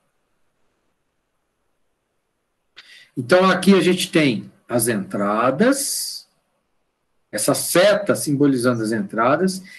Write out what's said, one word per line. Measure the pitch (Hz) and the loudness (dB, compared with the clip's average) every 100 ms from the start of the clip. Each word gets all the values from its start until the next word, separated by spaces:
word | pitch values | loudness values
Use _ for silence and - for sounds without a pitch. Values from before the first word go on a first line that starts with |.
| _ _ _ _ _ _ _ _ _ _ _ _ _ _ _ _ _ _ _ _ _ _ _ _ _ _ _ - - - - - | _ _ _ _ _ _ _ _ _ _ _ _ _ _ _ _ _ _ _ _ _ _ _ _ _ _ _ -20 -20 -20 -14 -12
Então, | 123 180 185 | 0 2 4
aqui | 180 190 | 2 4
a | 190 | 4
gente | 175 180 - | 4 0 0
tem | 165 143 101 - _ - | 0 0 -2 -8 _ -6
as | 120 120 | -4 -2
entradas, | 107 95 104 101 107 123 147 240 277 - - - - - _ _ _ _ _ _ _ _ _ _ | -4 -6 -4 -2 0 0 2 2 2 -4 -8 -8 -12 -18 _ _ _ _ _ _ _ _ _ _
essa | - - | -4 -2
seta | 131 - 170 196 196 - | -2 0 2 4 2 0
simbolizando | - - 135 143 127 123 120 | -2 -2 2 2 2 0 0
as | 110 | -2
entradas, | 113 98 107 123 151 190 185 - | -4 -4 -2 0 0 0 -4 -12